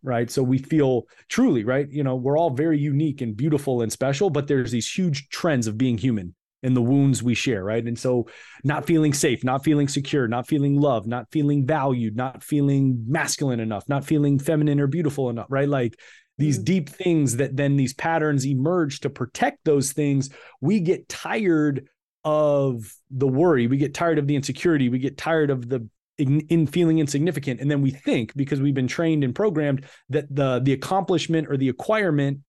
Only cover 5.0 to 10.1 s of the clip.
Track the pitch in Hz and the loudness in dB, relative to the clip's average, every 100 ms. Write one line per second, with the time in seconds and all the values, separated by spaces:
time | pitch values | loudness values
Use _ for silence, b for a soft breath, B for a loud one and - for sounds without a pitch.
5 | 180 139 - - 175 135 110 107 131 117 | -2 -2 -8 -4 0 0 0 0 0 0
6 | 127 107 87 - _ _ 127 127 120 139 | 0 -2 -4 -16 _ _ 0 2 4 4
7 | 139 123 120 113 - 104 95 113 113 120 | 4 2 0 0 0 -2 -2 -2 -4 -4
8 | 131 123 113 B B B 135 147 - 165 | 0 0 -2 B B B -4 -2 0 2
9 | 151 143 160 117 127 135 151 147 143 143 | 2 2 0 0 -2 0 2 2 2 -2
10 | 139 | -2